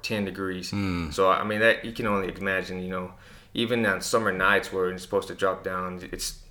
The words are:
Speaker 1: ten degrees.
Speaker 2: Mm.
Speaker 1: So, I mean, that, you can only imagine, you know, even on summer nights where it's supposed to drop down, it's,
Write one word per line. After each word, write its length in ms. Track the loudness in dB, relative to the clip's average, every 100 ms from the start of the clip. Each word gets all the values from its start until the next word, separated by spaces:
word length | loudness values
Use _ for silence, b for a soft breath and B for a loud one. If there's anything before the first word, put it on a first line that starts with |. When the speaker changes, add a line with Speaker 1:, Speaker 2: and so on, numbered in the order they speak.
Speaker 1:
ten 200 | -4 -2
degrees. 480 | -2 -4 -4 -4 -4
Speaker 2:
Mm. 400 | -2 0 0 -2
Speaker 1:
So, 180 | 2 4
I 140 | 4
mean, 160 | 2 4
that, 240 | 4 4
you 80 | -2
can 140 | -4 0
only 220 | 0 0
imagine, 480 | -2 0 0 -2 -6
you 80 | -4
know, 240 | -6 -6 -12 B B B
even 320 | -2 0 2 2
on 140 | 0
summer 300 | 2 2 2
nights 400 | 2 4 4 2
where 180 | 0 0
it's 100 | -2
supposed 240 | 0 -2 -2
to 60 | 0
drop 280 | 0 0
down, 440 | -4 -4 -4 -8 -10
it's, 280 | -6 -6 -8 -16